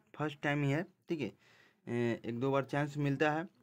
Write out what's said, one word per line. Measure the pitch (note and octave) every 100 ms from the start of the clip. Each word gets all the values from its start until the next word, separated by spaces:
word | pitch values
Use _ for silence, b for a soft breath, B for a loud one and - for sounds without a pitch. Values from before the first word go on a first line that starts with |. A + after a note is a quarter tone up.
| _ -
फर्स्ट | D3+ C#3+
टाइम | D3+ C#3+
ही | C#3+
है, | C#3+ F#3+ _ -
ठीक | E3+
है, | A2 b b b b b -
ए, | A#2+ A#2+ A2+
एक | - A#2
दो | C3+
बार | C3+ C3+
चांस | C#3+ D3 C#3+
मिलता | C#3+ C#3 D#3
है, | D3+ F3+ -